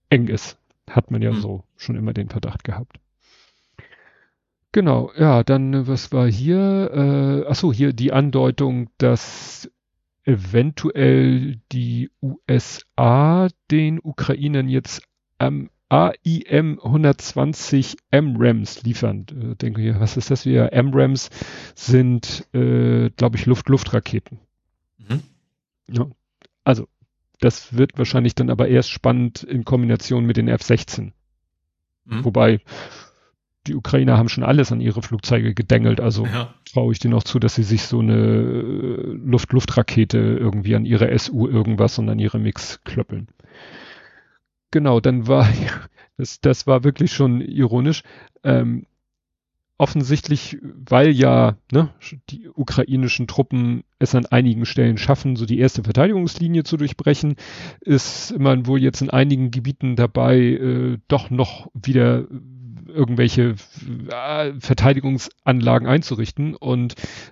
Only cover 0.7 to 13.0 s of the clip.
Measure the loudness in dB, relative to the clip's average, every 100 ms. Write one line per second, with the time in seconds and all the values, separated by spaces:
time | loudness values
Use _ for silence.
0.7 | _ -2 -2 0 -2 -2 -2 -4 -8 -14
1.7 | _ -8 -6 -4 -6 -6 -8 -8 -10 -8
2.7 | -10 -10 -18 _ _ _ _ _ _ _
3.7 | _ -20 _ _ _ _ _ _ _ _
4.7 | 0 2 2 -2 2 4 4 4 2 2
5.7 | -2 -2 -4 -2 0 2 0 0 0 2
6.7 | 0 -2 0 0 2 0 -2 -2 -2 0
7.7 | 2 0 0 0 2 2 2 0 0 -2
8.7 | -2 -6 -2 2 2 -2 -16 -18 -18 -20
9.7 | _ _ _ _ _ 0 0 2 0 0
10.7 | -2 -6 2 4 4 4 2 -2 -8 -8
11.7 | -6 -4 -4 -6 -8 -8 -8 -2 -2 -2
12.7 | -14 -12 0